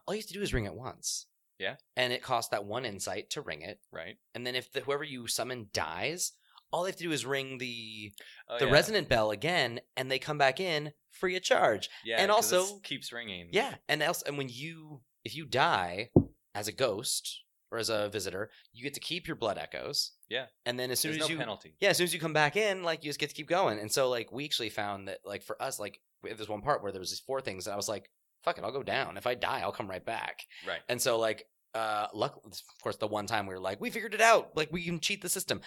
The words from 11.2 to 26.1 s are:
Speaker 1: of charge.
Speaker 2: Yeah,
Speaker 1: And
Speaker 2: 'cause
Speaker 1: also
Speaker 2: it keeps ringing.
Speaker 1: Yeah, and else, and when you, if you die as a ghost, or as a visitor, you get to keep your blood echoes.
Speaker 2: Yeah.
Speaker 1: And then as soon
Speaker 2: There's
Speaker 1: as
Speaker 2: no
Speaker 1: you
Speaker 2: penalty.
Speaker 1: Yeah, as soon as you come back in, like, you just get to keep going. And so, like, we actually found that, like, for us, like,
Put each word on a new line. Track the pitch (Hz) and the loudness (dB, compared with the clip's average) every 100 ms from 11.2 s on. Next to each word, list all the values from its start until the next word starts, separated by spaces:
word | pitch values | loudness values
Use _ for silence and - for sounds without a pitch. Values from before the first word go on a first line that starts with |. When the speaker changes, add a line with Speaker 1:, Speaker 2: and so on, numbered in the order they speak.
| 185 185 | -2 0
Speaker 1:
of | |
charge. | - 254 131 104 - - | 4 6 8 6 0 -8
Speaker 2:
Yeah, | 110 113 | 0 4
Speaker 1:
And | 196 | 6
Speaker 2:
'cause | 208 220 | 6 6
Speaker 1:
also | 180 190 202 | 4 4 -2
Speaker 2:
it | |
keeps | - 135 - | -8 -8 -6
ringing. | 120 113 90 87 | -8 -8 -8 0
Speaker 1:
Yeah, | 185 262 175 - | 0 0 -2 -2
and | 151 | 0
else, | 151 170 | 2 0
and | - 143 | -2 -4
when | 135 | -4
you, | 120 156 160 156 147 _ _ | -6 -10 -10 -14 -18 _ _
if | - 151 | -10 -8
you | - | 0
die | 123 160 123 90 90 117 - - - _ 104 | 4 6 4 2 -2 4 6 4 0 _ -8
as | 104 | -6
a | |
ghost, | - 127 98 127 - - - - _ _ | 0 0 0 -2 -4 -4 -10 -16 _ _
or | 113 | -4
as | 107 | 0
a | 107 104 | 0 0
visitor, | 104 92 92 110 - - | -2 -4 -4 -6 -10 -20
you | 117 | -10
get | 135 139 | -8 -8
to | |
keep | - 165 - | -6 -6 -6
your | 131 | -2
blood | 110 85 | -2 -2
echoes. | 76 62 67 143 - - - | -6 -8 -4 -2 -4 -8 -6
Speaker 2:
Yeah. | 117 127 _ - | -6 -6 _ -4
Speaker 1:
And | 123 | -2
then | 127 | -2
as | 123 | 0
soon | 160 | 0
Speaker 2:
There's | 156 | 0
Speaker 1:
as | 156 | 0
Speaker 2:
no | |
Speaker 1:
you | 160 | 0
Speaker 2:
penalty. | 117 101 - - | -4 -6 -10 2
Speaker 1:
Yeah, | 196 | 4
as | 156 | 4
soon | 175 | 2
as | |
you | 170 | 0
come | 160 | 0
back | 151 151 196 | 4 4 4
in, | 214 190 | 2 2
like, | 170 160 | -2 -2
you | 147 | -4
just | 143 | -4
get | 143 | -4
to | - | -4
keep | 143 | 0
going. | 170 175 107 | 2 4 2
And | 107 | 0
so, | - 131 | 2 4
like, | 123 113 | 2 -2
we | 120 147 | -6 -2
actually | - 110 | -2 -2
found | - 104 98 98 | -2 -4 -4 -6
that, | - 95 | -8 -8
like, | 101 | -8
for | - - | -6 -6
us, | 135 - | -4 -4
like, | 104 - _ | -8 -10 _